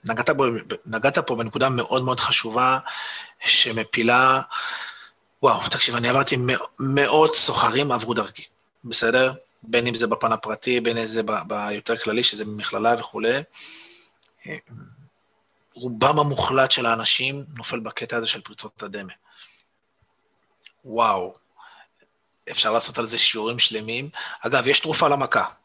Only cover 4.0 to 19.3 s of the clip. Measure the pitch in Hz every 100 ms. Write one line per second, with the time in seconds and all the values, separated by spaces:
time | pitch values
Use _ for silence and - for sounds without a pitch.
4 | 113 123 131 131 131 - - - - -
5 | - _ _ _ 139 110 - - - 120
6 | 120 131 135 131 123 127 - _ 135 139
7 | 139 156 156 156 - - - 127 147 123
8 | 113 113 104 - - _ _ _ 120 113
9 | 117 127 131 135 _ _ 110 120 120 113
10 | 117 110 113 113 110 107 - 123 117 117
11 | 110 113 107 107 90 107 104 104 - 113
12 | - 110 120 107 104 107 104 104 113 120
13 | - 131 113 131 160 - - - - -
14 | _ _ _ _ - - _ 113 95 -
15 | - _ _ _ _ _ _ - 123 110
16 | 131 151 147 135 - 131 131 - 120 113
17 | 113 - 131 139 139 131 110 123 110 -
18 | 120 120 113 101 - 107 107 _ 104 101
19 | 95 - _